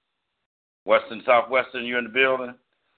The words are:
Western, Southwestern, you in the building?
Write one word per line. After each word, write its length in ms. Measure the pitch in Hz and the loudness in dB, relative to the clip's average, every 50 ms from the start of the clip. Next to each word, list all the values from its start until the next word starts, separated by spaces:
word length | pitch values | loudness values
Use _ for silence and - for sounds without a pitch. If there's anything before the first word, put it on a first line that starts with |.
| _ _ _ _ _ _ _ _ _ _ _ _ _ _ _ _ _ | _ _ _ _ _ _ _ _ _ _ _ _ _ _ _ _ _
Western, 380 | 95 107 110 - - 117 107 - | 2 2 2 2 -2 -10 -8 0
Southwestern, 600 | 127 123 117 117 113 131 131 120 - - 127 117 | 2 2 2 2 2 -2 -2 -2 -2 -8 -10 -8
you 100 | 120 123 | -4 -4
in 80 | 123 120 | -4 -6
the 60 | 110 | -4
building? 440 | 110 131 135 131 131 127 127 123 123 _ _ _ _ _ _ _ _ | 0 0 2 2 2 -2 -4 -10 -14 _ _ _ _ _ _ _ _